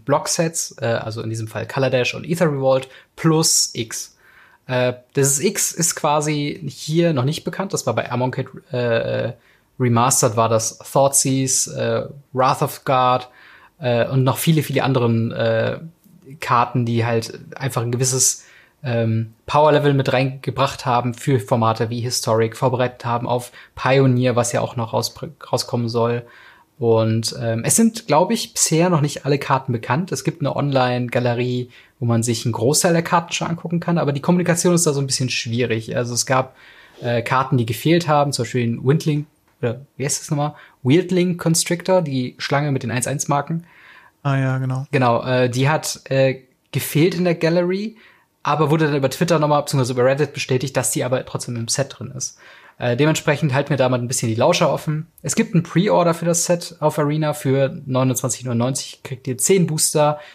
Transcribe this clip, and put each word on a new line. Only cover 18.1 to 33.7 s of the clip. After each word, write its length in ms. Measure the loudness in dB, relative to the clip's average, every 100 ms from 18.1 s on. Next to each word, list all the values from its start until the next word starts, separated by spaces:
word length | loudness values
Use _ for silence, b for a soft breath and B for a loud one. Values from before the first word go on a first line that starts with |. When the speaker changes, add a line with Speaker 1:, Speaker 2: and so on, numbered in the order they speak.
| 2 0 -2 B B B B -4
Speaker 1:
ähm, 480 | 0 0 0 -2 -10 -2
Power-Level 480 | 4 6 6 4
mit 180 | 2 2
reingebracht 720 | 0 0 -4 -6 -2 -2 -2 -2
haben 280 | 0 0
für 260 | -4 0 0
Formate 500 | 2 2 2 0 -2
wie 120 | -4
Historic, 560 | -4 -4 0 2 0 0
vorbereitet 480 | -2 0 -2 -2 -4
haben 220 | -4 -2
auf 240 | -4 -6 B B -6
Pioneer, 600 | 2 4 4 4 2 2
was 160 | 0
ja 100 | -2
auch 140 | -4 -4
noch 160 | -4
raus-, 220 | -4 -4 -10 -16 -14 -4
rauskommen 360 | -4 -2 -4 -2
soll. 360 | 0 0 -2 -6 B B B B -4
Und, 540 | 2 4 4 0 -2 -4
ähm, 240 | -4 -2 2
es 120 | 4
sind, 300 | 4 2 2
glaub 220 | 4 4
ich, 220 | 0 -4
bisher 360 | -4 0 2 4
noch 100 | 2
nicht 260 | 0 -2 -2
alle 140 | -2
Karten 320 | 0 -2 0
bekannt. 400 | -4 -2 -2 -2
Es 140 | -4 -4
gibt 160 | -2
eine 140 | -4 -2
Online-Galerie, 1120 | 0 2 2 0 -2 0 0 0 -2 -2 -6 B B B
wo 60 | 0
man 180 | 2
sich 220 | 2 0 -2
einen 60 |
Großteil 400 | 0 2 2 2
der 120 | 2
Karten 280 | 2 0 0
schon 160 | -6 -6
angucken 320 | -6 -4